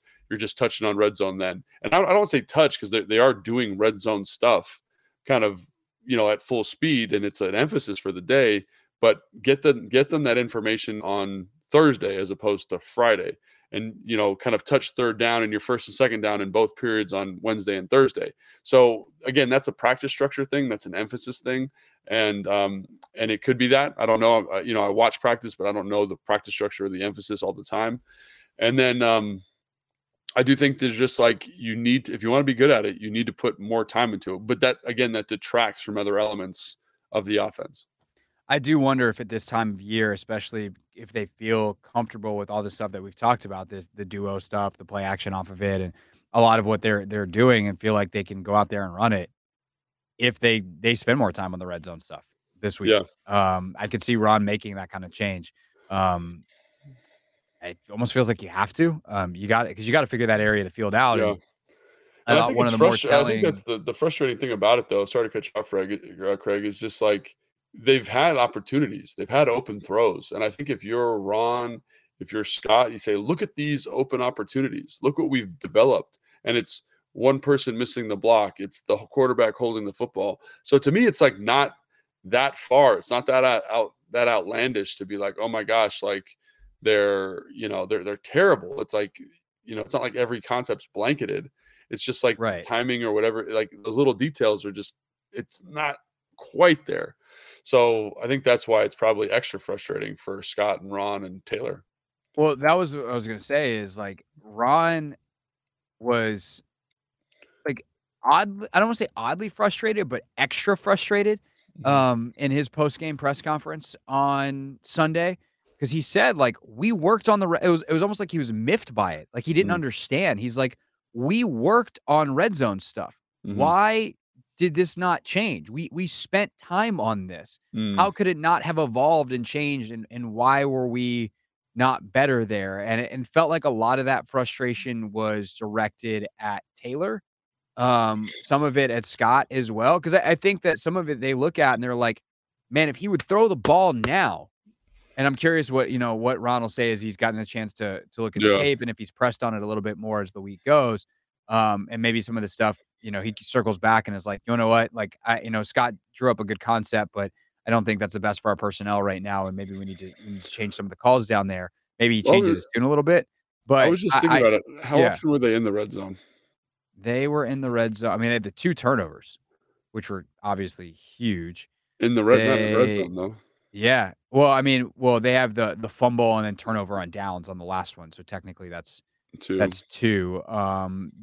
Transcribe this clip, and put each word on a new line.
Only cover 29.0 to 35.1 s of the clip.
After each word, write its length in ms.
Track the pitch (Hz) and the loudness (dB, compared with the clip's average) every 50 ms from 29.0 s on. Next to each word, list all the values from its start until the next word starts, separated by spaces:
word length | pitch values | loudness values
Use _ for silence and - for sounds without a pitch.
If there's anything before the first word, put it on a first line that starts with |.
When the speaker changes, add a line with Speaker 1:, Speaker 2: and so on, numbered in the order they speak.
Speaker 1:
um, 420 | 120 117 113 110 107 104 101 98 98 _ _ _ _ _ _ _ _ _ _ _ _ _ _ _ _ - - 123 | 4 4 4 4 2 -2 -8 -10 -14 _ _ _ _ _ _ _ _ _ _ _ _ _ _ _ _ -4 0 0
I 60 | 127 | 2
do 120 | 127 139 | 2 2
think 240 | 127 143 139 139 - | 2 2 0 0 0
there's 180 | 131 127 113 110 | -2 -2 0 0
just, 200 | 127 123 - - | 0 0 2 4
like, 280 | 120 117 113 95 - - | 4 4 4 2 -6 -18
you 280 | - - 120 113 110 | -16 -12 -8 -8 -6
need 300 | 113 117 120 123 131 123 | -2 0 2 2 0 0
to, 80 | - - | -4 -8
if 80 | 113 | -6
you 80 | 104 113 | -2 0
wanna 140 | 123 139 143 | 0 2 2
be 100 | 135 127 | 2 2
good 180 | 117 131 147 | 4 4 6
at 140 | 139 110 104 | 6 4 2
it, 160 | 104 101 - | 0 -6 -6
you 80 | 107 107 | -8 -6
need 160 | 104 113 117 | -4 -4 -4
to 80 | - - | -4 -4
put 260 | - - 120 - - | -4 -4 -4 -4 -4
more 240 | 98 104 113 117 110 | -6 -4 -2 -2 -2
time 280 | - - 113 123 117 107 | -2 0 0 0 0 -2
into 220 | 98 - 92 95 | -4 -8 -8 -10
it. 40 | 92 | -8
But 200 | 107 107 127 - | -4 -4 -2 0
that, 160 | - 127 127 - - | 0 0 0 -2 -6
again, 280 | 120 120 110 123 120 | -8 -4 -2 -2 -2